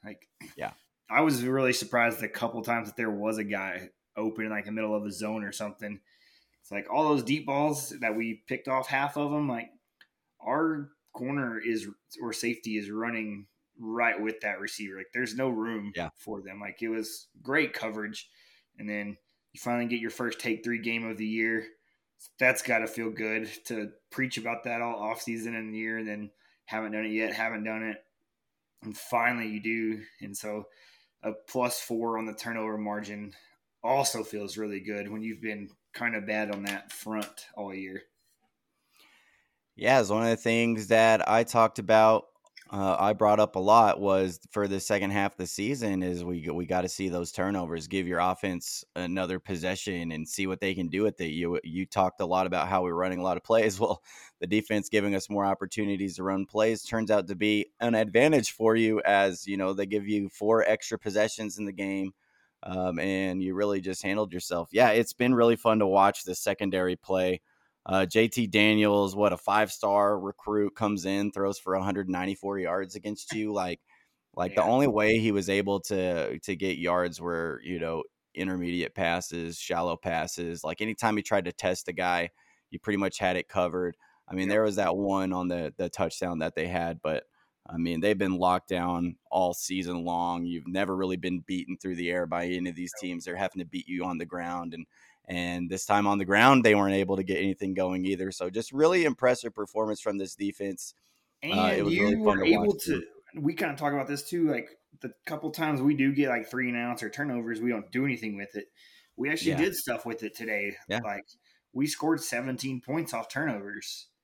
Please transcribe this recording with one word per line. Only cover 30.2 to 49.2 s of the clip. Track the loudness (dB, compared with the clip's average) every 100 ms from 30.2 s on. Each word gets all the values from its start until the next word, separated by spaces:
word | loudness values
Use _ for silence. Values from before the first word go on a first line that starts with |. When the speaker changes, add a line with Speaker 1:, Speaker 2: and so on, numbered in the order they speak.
Speaker 1:
And | -14 -10
so | -8 -8 -10 _ _ _ _ _
a | -8
plus | -8 -6 -2 -2 -2
four | -4 -4 -2 -2
on | -4
the |
turnover | -8 -6 -4 -4 -4
margin | -4 -6 -8 -10 -12 -16 _ _ _ _
also | 0 2 2 -2
feels | -6 -8 -8 -6
really | -6 -6
good | -6 -8 -6
when | -8
you've | -8 -8
been | -8 -8 -10 _ _
kind | -6 -4
of | -4 -2
bad | -2 -2
on | -4
that | -4 -6 -8
front | -14 -8 -6 -6 -12 -10 -8
all | -8
year. | -8 -10 -12 -16 _ _ _ _ _ _ _ _ _ _ _ _ _ _ _ _
Speaker 2:
Yeah, | -2 4 6
it's | 6
one | 2
of | 2
the | 2
things | 2 4 4 0 4
that | 6 8 6 6
I | 4
talked | 4 4 4 2
about, | 6 8 8 6 2 _ _ -20 -10
uh, | -2 0 4
I | 4
brought | 4 6 6
up | 6 2
a |
lot | 8 8 8 6
was | 4 4 2 -2 -8
for | -4 -2
the | -2
second | 0 0 2
half | 0 -2
of | -2
the | -8
season | -4 -2 -2 -2 0
is | -2 -2
we, | -4 -6 -4
we | -4 0
gotta | 0 0
see | -2 -2
those | -2 -4
turnovers, | -2 -2 -2 -4 -6 -4
give | -4 0
your | 0
offense | 0 0 -4 -4 -6 -10 -10 -8
another | -4 -2